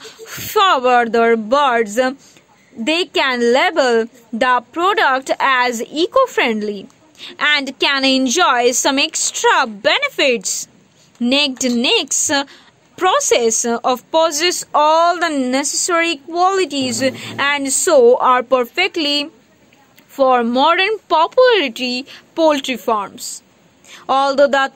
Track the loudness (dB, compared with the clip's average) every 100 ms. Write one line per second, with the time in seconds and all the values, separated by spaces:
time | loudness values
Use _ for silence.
0 | -4 -18 -18 -14 -6 0 2 2 2 2
1 | 2 2 2 2 0 0 2 0 0 -2
2 | -2 -4 -14 -20 _ _ _ -8 -4 -2
3 | -2 -2 -2 0 2 2 2 2 2 2
4 | -2 -8 _ -4 0 0 -2 -2 0 2
5 | 0 0 -2 -2 0 2 0 -2 -8 -4
6 | 0 0 0 0 -2 -2 -6 -8 -14 _
7 | _ _ -20 -6 -2 0 -2 -4 -2 0
8 | 0 0 0 0 2 2 0 0 0 0
9 | -2 -4 -6 -2 0 0 0 -4 -2 -2
10 | -2 -2 0 0 -4 -8 -10 _ _ _
11 | _ _ -2 0 0 -2 -2 -2 0 -2
12 | -2 -4 -2 -4 -4 -12 -20 _ _ -4
13 | 0 0 0 0 2 0 -2 -2 -2 -4
14 | -2 0 0 0 -2 -4 -4 0 2 4
15 | 2 0 -2 -2 -2 -2 -2 -4 -2 0
16 | 0 -4 -8 -2 0 0 -2 -2 -4 -2
17 | -4 -4 -10 -4 -2 -2 -2 -2 2 6
18 | 6 6 4 2 2 -2 0 -2 -2 -2
19 | -2 -2 -4 -12 _ _ _ _ _ _
20 | _ 0 2 4 2 2 2 2 0 -2
21 | -2 0 2 4 4 4 0 -4 -6 -6
22 | -8 -16 _ 0 2 2 -2 -6 -4 -4
23 | -6 -12 -16 -16 -20 _ _ _ _ -18
24 | -4 -2 0 2 2 2 -2